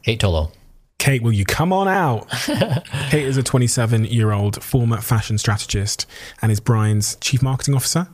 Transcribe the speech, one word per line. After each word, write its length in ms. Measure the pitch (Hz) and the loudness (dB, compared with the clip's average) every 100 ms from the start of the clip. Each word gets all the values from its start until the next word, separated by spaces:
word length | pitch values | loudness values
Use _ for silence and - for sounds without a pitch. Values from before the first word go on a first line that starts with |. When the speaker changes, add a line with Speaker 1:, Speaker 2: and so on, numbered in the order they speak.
Speaker 1:
Kate 180 | - 113 | -2 0
Tolo. 320 | 98 80 76 - - - _ - | 2 2 -2 -6 -20 -20 _ -4
Speaker 2:
Kate, 240 | 139 127 | 0 2
will 100 | 117 | 2
you 120 | 101 95 | 2 0
come 280 | - 170 | 0 2
on 140 | 190 196 | 2 2
out? 420 | 196 156 113 - | 2 2 0 -4
Speaker 1:
<laughs> 800 | 120 - 294 214 127 - 143 143 | -8 -4 -2 0 -2 -4 -8 -2
Speaker 2:
Kate 160 | 151 135 | 0 2
is 100 | 135 | 0
a 80 | |
twenty-seven-year-old 1200 | 123 131 120 - 113 117 110 117 107 104 101 104 | 0 2 2 2 2 2 2 2 2 2 0 -2
former 380 | - 131 117 113 | -2 0 2 0
fashion 380 | - 113 - 107 | 0 -2 0 -2
strategist 680 | - 101 - 104 98 - - - - - | 0 -2 -2 -4 -4 -6 -10 -12 -20 -4
and 80 | 110 | -2
is 80 | 104 | 0
Brian's 560 | - 110 107 107 101 - | 2 2 2 0 -2 -4
chief 260 | - 127 | -2 0
marketing 320 | 131 131 - | 0 0 0
officer. 340 | 135 - 165 180 | 0 0 -2 -4